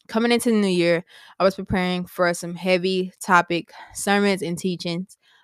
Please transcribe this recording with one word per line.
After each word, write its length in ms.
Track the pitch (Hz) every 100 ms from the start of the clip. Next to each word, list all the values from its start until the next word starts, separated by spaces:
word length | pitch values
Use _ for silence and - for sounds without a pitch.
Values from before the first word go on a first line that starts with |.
| -
coming 240 | 220 233
into 180 | 233 240
the 60 | 214
new 100 | 196
year, 380 | 175 170 170 - - - -
I 60 |
was 100 | 190
preparing 500 | 196 190 196 180 180
for 300 | 180 - 175
some 200 | 175 175
heavy 580 | 170 185 180 190 185 185 -
topic 500 | - 175 170 170 - - -
sermons 480 | - 202 202 202 190
and 160 | 170 175
teachings. 580 | 190 175 175 170 190 _ _ _